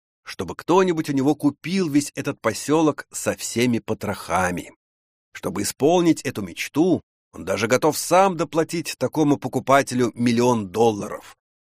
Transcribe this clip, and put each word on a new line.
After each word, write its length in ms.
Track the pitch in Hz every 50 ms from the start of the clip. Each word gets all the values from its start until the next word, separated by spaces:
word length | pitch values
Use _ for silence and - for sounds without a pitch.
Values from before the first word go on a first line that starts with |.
| _ _ _ _ _
чтобы 320 | - - - 95 80 -
кто-нибудь 540 | - - - 170 190 190 180 165 156 160 156
у 20 |
него 220 | 139 135 131 147 147
купил 540 | - 147 147 143 _ - 160 190 196 180 147
весь 240 | 139 147 143 - -
этот 260 | 139 127 147 - _
посёлок 640 | - 113 101 - - 135 151 165 160 147 - - - _
со 220 | - - - 107 87
всеми 420 | - - - - 113 123 127 113 113
потрохами. 960 | - - 107 - 104 101 95 - - - 85 92 90 90 87 78 - - - _ _ _ _ _ _ _ _ _ _ _
Чтобы 300 | _ - - 98 95 104
исполнить 600 | 101 - - - 131 156 175 180 175 165 151 -
эту 200 | - 131 - 110
мечту, 600 | 98 85 80 - - - - 139 175 185 147 - _ _ _ _ _ _
он 120 | _ - 80
даже 220 | 92 98 98 113
готов 320 | 107 127 123 - 151 139 -
сам 380 | - - 170 185 196 196 175
доплатить 580 | 156 170 - 151 165 160 - 170 170 - - -
такому 400 | - 127 120 - 151 156 143 139
покупателю 760 | - - 123 - 123 101 131 139 139 135 - 123 123 120 113 -
миллион 540 | 117 120 123 117 117 123 123 120 110 101 90
долларов. 680 | 90 107 113 113 107 101 101 - - - - - - _ _ _ _ _ _ _